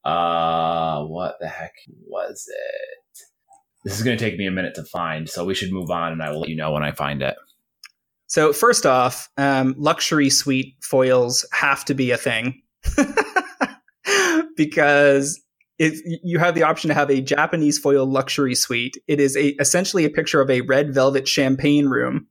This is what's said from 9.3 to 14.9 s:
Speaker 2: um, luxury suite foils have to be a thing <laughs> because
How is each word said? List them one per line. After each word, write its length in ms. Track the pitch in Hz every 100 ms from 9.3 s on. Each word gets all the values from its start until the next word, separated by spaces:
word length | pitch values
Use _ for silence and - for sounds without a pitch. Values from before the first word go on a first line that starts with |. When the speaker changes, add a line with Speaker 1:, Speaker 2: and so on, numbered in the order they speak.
| -
Speaker 2:
um, 380 | 139 135 131 131
luxury 540 | 147 160 - 160 139
suite 420 | - 143 131 131 _
foils 640 | - 131 131 127 120 123 -
have 340 | - 143 135 -
to 80 |
be 160 | 135 123
a 80 | 120
thing 460 | 135 113 120 - _ _ - -
<laughs> 60 | 277 - - 370 370 - 269 - _ _ - 403 370 160 - -
because 840 | 151 160 147